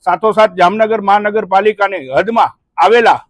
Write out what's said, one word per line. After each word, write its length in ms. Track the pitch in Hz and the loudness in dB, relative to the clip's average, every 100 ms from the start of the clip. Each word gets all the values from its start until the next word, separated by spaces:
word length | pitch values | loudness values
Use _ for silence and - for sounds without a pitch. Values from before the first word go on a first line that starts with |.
સાથોસાથ 460 | - 233 220 208 214 | -2 -2 -2 2 0
જામનગર 500 | 180 175 214 220 220 | 2 0 2 -2 -2
મહાનગરપાલિકાની 1040 | 196 208 208 214 190 196 214 208 196 185 131 | 0 0 0 -4 -2 0 0 -2 -4 -4 -4
હદમાં 500 | 143 190 226 165 _ _ - | -2 -2 -2 -2 _ _ -2
આવેલા 480 | 180 240 220 131 | 2 4 2 0